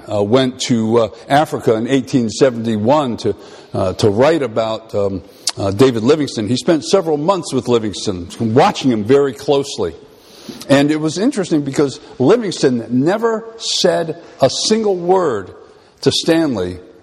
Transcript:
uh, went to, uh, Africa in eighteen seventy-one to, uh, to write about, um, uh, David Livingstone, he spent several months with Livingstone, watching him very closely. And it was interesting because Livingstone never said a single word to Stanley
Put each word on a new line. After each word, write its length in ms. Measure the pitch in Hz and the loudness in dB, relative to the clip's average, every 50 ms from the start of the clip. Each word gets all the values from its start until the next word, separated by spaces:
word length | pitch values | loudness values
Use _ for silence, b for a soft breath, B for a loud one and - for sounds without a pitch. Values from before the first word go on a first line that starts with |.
| - - | -10 -4
uh, 120 | 104 104 104 | -2 0 0
went 360 | 101 113 135 131 127 127 - | 2 2 2 2 2 -2 -4
to, 360 | - - 127 113 110 110 113 | -2 -2 0 0 0 2 2
uh, 180 | 117 113 101 B B B B | 2 2 0 B B B B
Africa 460 | 139 143 156 - 147 120 - 127 113 | 2 2 2 0 -2 -2 0 0 0
in 120 | 110 117 | 0 0
eighteen 420 | 120 139 135 120 - - 131 117 110 | 0 0 -2 -2 0 -2 -2 -2 -2
seventy-one 880 | 104 - 139 135 117 117 113 117 113 104 104 113 135 208 143 123 110 | 0 2 2 2 2 0 -4 -4 -2 0 0 2 2 2 0 -2 -4
to, 180 | 95 - 107 98 B B B B B B B - | -4 -4 -4 -4 B B B B B B B -4
uh, 200 | 104 98 92 92 | -2 -2 -2 -2
to 160 | - - 107 | 2 2 2
write 320 | 98 107 131 151 170 160 | 4 4 4 4 4 2
about, 540 | 135 117 110 117 113 110 110 107 - - - | 0 -4 -2 -2 -2 -2 -4 -8 -8 -6 -4
um, 280 | 104 101 98 98 92 - B B B B B - | -2 -2 -2 -2 -6 -10 B B B B B -6
uh, 160 | - 98 98 | -4 -4 -2
David 320 | 98 101 131 135 120 113 104 | 2 4 4 4 4 2 2
Livingstone, 440 | 123 156 160 143 - - 120 107 | 2 2 2 0 -4 -4 -6 -4
he 100 | 98 123 | -2 -2
spent 260 | 127 - - 170 151 127 | -2 0 0 0 0 0
several 340 | - - 196 180 165 151 | 0 0 0 2 0 -2
months 360 | 143 147 170 196 180 156 - 143 | -2 0 0 -2 -2 -2 -4 -4
with 140 | 127 - | -4 0
Livingstone, 600 | 120 123 117 107 107 95 - - 110 95 90 85 87 - - 120 110 110 | 2 0 0 0 -2 -8 -6 -6 -6 -6 -6 -8 -10 -8 -6 -2 2 4
watching 380 | 131 156 - 156 - - 135 | 4 4 4 2 0 0 0
him 120 | 120 110 101 | 0 0 2
very 300 | 107 135 139 143 139 127 | 4 4 4 4 2 -2
closely. 600 | - - - 143 143 135 - - - 101 85 82 - - - - B B B B B B B B B B B | -6 -2 0 0 0 0 -4 -6 -6 -6 -6 -8 -10 -20 -20 -20 B B B B B B B B B B B
And 200 | 139 139 143 147 | 2 2 4 2
it 80 | 156 | 0
was 200 | 156 151 160 139 | 0 -2 -4 -2
interesting 460 | 175 202 262 - 214 180 - 175 151 147 | 0 -2 -2 0 -2 -2 0 0 -2 -2
because 360 | 139 135 - 151 139 - - B B B B | -2 0 0 0 0 -2 -8 B B B B
Livingstone 680 | 127 143 202 247 226 190 156 - - 139 123 117 110 107 | 2 4 4 2 2 -2 -4 0 0 0 0 0 -4 -2
never 640 | 120 127 135 165 190 220 226 226 226 214 220 - - | 0 0 2 2 0 0 0 -2 -2 -2 -6 -10 -16
said 680 | - - - - - - 185 165 170 170 160 151 B B B B B | -12 -8 -6 -4 0 0 2 2 0 -2 -4 -8 B B B B B
a 80 | - 131 | 0 0
single 460 | - - - - 220 226 220 208 190 | 0 0 -2 0 0 0 0 -2 -2
word 580 | 180 170 175 185 190 180 151 117 101 95 - - - B B B B B B B B | -2 0 2 2 2 2 0 -2 -2 -6 -10 -16 -20 B B B B B B B B
to 100 | - 139 | 0 0
Stanley 680 | - - - - 165 165 165 147 123 101 90 90 90 - - - - - | 0 0 0 2 2 2 2 0 -2 -2 -4 -4 -6 -10 -14 -20 -20 -20